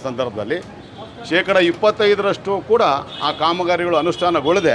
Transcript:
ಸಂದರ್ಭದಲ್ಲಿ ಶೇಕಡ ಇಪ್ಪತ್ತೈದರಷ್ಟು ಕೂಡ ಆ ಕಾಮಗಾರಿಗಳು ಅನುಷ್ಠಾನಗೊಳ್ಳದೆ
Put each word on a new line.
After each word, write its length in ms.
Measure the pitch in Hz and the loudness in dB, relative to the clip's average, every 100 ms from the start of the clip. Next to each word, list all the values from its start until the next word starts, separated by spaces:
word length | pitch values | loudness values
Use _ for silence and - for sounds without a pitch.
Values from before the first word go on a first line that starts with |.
| 131 | -6
ಸಂದರ್ಭದಲ್ಲಿ 500 | 123 123 104 104 170 196 - - - 214 - - | -4 -4 -4 -4 -6 -6 -18 -18 -18 -18 -16 -2
ಶೇಕಡ 260 | 170 185 190 175 | 0 2 4 2
ಇಪ್ಪತ್ತೈದರಷ್ಟು 800 | 165 214 208 208 202 202 - 196 196 180 | 2 0 2 2 2 0 -2 -4 -4 2
ಕೂಡ 160 | 226 185 139 - - 151 | 2 4 0 -4 -6 -4
ಆ 20 | 147 | 0
ಕಾಮಗಾರಿಗಳು 560 | 156 175 175 175 175 160 | 0 0 0 0 0 0
ಅನುಷ್ಠಾನಗೊಳ್ಳದೆ 720 | 165 - 175 165 139 185 160 | 0 0 0 2 2 2 2